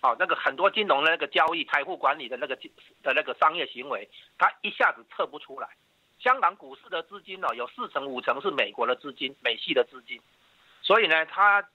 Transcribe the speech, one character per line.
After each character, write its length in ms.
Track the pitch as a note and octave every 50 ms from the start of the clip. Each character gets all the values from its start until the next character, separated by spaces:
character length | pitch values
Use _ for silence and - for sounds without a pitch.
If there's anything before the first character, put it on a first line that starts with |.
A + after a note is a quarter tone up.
哦， 140 | - C3 A#2 A#2
那 80 | F3+ F3+
个 80 | E3
很 180 | - - D3 C3+
多 160 | C3+ F3 G3
金 160 | F#3+ G#3+ G#3+
融 160 | G3 D3 C#3
的 80 | D3 D#3+
那 60 | E3
个 100 | E3+ D#3
交 300 | C3+ - F3 D#3+ D#3+ E3+
易、 80 | E3+ C#3+
财 200 | - - D3 C3+
富 100 | D#3+ F#3
管 240 | D3 - C3+ C#3+ D#3
理 80 | C#3 A2+
的 80 | C3
那 100 | B2 C#3
个 100 | C#3 C3 -
金-， 120 | - D#3 _ _ - _ _ _
的 120 | _ C#3 C3
那 100 | C#3 D3+
个 100 | - C3
商 200 | - - D#3 D#3
业 100 | F3 D3+
行 220 | - - B2 B2 C#3+
为， 200 | - - G2+ - _ - - _ _ _
它 140 | F3+ G3+ - _
一 80 | _ G#3
下 220 | - - C4 G3
子 120 | - - A2+ _
撤 160 | - - F#3+
不 140 | B2+ C3+ D3+
出 200 | - - C3+ -
来。 100 | B2 - - _ _ _ _ _ _ _ _ _
香 200 | - B3 B3+ C4+
港 120 | F3 E3+ F#3+ _
股 180 | - C3+ C3
市 140 | - _ -
的 120 | F#3 E3
资 200 | E3 _ G3 G3+
金 180 | E3 F#3 F#3+ F#3+
呢， 80 | F#3 C#3+ A#2
有 100 | A#2 A#2+ A#2+
四 200 | - - D3+ D#3
成、 180 | - D3 C3+
五 140 | C#3 C3 B2
成 220 | A#2+ - A#2+ C3+
是 100 | C#3+ G3
美 220 | D#3 C3+ A#2+ G2 -
国 120 | - A#2
的 80 | A#2 B2+
资 200 | - - - -
金、 200 | - B2+ C3 C3+ _
美 140 | _ B2+ A#2
系 180 | A2 - - C3
的 100 | B2+ A#2+
资 180 | _ - B2+ A#2+
金， 140 | - B2 A#2 _ _ _ _ _ _ _ _ _ _ _ _
所 180 | _ - F#3+ A3+
以 80 | A3 F3
呢， 180 | D#3 D#3+ D#3+
他 400 | D#3 - - G3 G#3 G3+ G3+ G3 - _